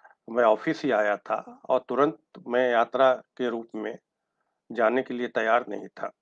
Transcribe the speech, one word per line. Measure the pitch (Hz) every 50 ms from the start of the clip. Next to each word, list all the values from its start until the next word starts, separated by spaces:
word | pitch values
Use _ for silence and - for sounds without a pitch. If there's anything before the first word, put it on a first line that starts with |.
| _ - _ _ _ -
मैं | 113 120 120
ऑफिस | 110 107 107 - 160 151 - -
ही | 135
आया | 117 104 107 104 101
था | 98 _ - 110 110 - 247 240 - _ -
और | 131 127 - -
तुरंत | 123 123 143 160 151 - _ _ _ 92 90
मैं | 120 120 123 127 123
यात्रा | 120 113 - - - 127 135 131 127
के | 127 - _ _ - 127 120
रूप | 113 117 113 - -
में | 110 107 107 117 - _ _ _ _ _ _ _ _ _ _ _ _ _ -
जाने | 117 120 113 110 120 131 131
के | - 123
लिए | 120 123
तैयार | - - 117 113 113 113 123 -
नहीं | 104 101 101 98
था। | 98 _ - - - _ _